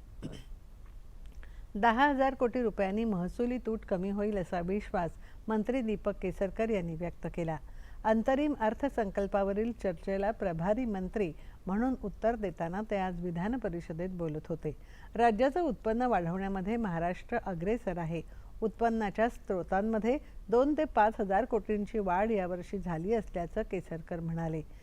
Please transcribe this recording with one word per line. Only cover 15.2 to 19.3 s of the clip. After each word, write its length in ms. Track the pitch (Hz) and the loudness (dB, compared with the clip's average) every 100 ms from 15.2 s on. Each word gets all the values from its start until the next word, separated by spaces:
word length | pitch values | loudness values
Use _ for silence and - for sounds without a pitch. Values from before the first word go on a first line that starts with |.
| 233 214 262 359 | 4 6 4 4
उत्पन्न 420 | 320 190 220 233 | 2 0 0 2
वाढवण्यामध्ये 720 | 254 196 165 190 196 196 185 240 | 2 2 2 0 -2 -2 0 0
महाराष्ट्र 640 | 208 165 175 180 - 240 208 | 0 0 0 -2 -4 -4 -2
अग्रेसर 520 | 170 185 233 202 175 | -2 0 0 -2 -2
आहे. 240 | 160 165 - - - - | -2 -4 -6 -12 -14 -4
उत्पन्नाच्या 680 | 208 - 233 226 202 202 | -4 2 2 2 0 2
स्रोतांमध्ये 880 | 226 | 2